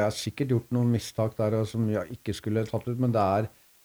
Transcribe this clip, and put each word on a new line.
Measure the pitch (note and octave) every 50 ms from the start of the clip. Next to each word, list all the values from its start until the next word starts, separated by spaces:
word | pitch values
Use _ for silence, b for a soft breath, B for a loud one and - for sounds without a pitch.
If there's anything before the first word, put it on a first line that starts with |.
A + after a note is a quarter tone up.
er | G#2 G#2+ A2
sikkert | - - A2+ - - C#3+ B2+ B2+
gjort | A#2 - - B2
noen | B2 A#2+ A#2+
mistak | A#2+ A2 - - - - A2 A2 -
der | - A2 G#2+ A2 A2
og | A2 G#2
som | - A2+ A2+
jeg | G#2+ G#2+ G2+ F2+ - B2
ikke | - _ - G2
skulle | - - A2 G#2+ A2 A2
tatt | - - A2 - B2
ut, | A#2+ B2
men | B2+ B2 B2
det | A2+ G2+
er, | F#2+ F#2+ G#2 A2 A2 b b b b b _ _